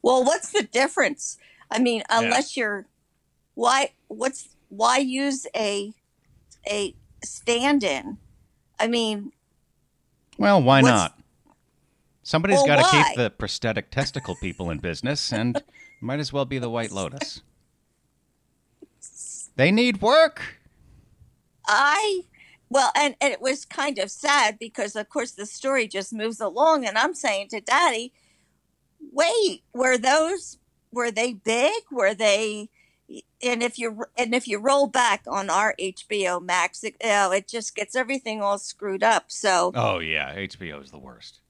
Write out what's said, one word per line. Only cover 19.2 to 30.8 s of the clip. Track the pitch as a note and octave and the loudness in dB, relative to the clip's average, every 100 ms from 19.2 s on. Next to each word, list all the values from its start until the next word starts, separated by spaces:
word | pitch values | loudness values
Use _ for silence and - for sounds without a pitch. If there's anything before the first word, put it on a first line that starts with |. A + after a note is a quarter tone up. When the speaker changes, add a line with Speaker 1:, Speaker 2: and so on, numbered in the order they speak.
| - - - - | -16 -16 -14 0
Speaker 2:
They | C#3+ | 2
need | G#3+ B3 G3 | 4 2 2
work. | G#3 D4 D#4+ - - - _ _ _ - _ _ - _ _ _ - | 4 6 6 2 -16 -16 _ _ _ -20 _ _ -20 _ _ _ 0
Speaker 1:
I, | G#3 C#4+ D#4 G#4+ F#4 - _ - _ _ | 2 4 2 0 -4 -8 _ -20 _ _
well, | C4+ B3+ - | 2 2 2
and, | D4 - | 0 0
and | C#4+ | -2
it | A3+ | 0
was | C4 C#4+ - | -4 -4 -6
kind | - C#4+ A3+ | -4 -4 -4
of | G3+ | -6
sad | - C#4+ C#4+ A3 G#3 | -4 0 2 2 -2
because, | A3+ - G3+ G#3+ | -12 -8 -6 -6
of | G#3 | -6
course, | - A#3 | -6 -6
the | - G#3 | -8 -14
story | - C4+ C4+ A3 | -8 -2 -2 -2
just | F#3+ F#3+ | -6 -8
moves | A3 A3 A3 | -6 -6 -4
along, | G#3+ F#3+ D#4+ D#4 A#3 | -6 2 4 4 0
and | G#3 | 0
I'm | C#4+ | 0
saying | E4 C4 G3 G3 | 0 -2 -2 -4
to | A3 | -10
Daddy, | G3+ C4 E4+ A3+ B3 _ _ _ _ _ _ _ _ _ D4+ | 0 2 4 0 -8 _ _ _ _ _ _ _ _ _ -8
"Wait, | C4 E4+ A#4 G4 - _ | 0 2 2 0 -2 _
were | A#3+ B3+ B3+ | -2 2 2
those, | B3+ D4 D#4+ F#4 - - _ _ | 4 4 2 -2 -8 -20 _ _